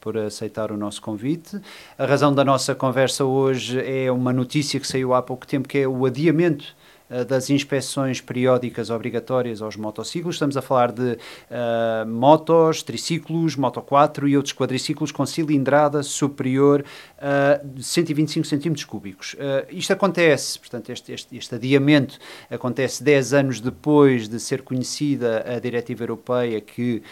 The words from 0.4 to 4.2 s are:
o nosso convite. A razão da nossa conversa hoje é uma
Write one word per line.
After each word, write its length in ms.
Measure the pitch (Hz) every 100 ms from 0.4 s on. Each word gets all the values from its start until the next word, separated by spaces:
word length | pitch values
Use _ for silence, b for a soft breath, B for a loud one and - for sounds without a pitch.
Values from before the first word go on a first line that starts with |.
| 110 110 107
o 40 | 104
nosso 240 | 104 104
convite. 580 | - 107 120 165 - 202 B B B -
A 80 | 131
razão 280 | 139 147
da 80 | 139
nossa 320 | 135 131 131
conversa 520 | 135 131 127 131 - 135
hoje 520 | 135 135 131 107 127
é 320 | 117 135 131
uma 220 | 127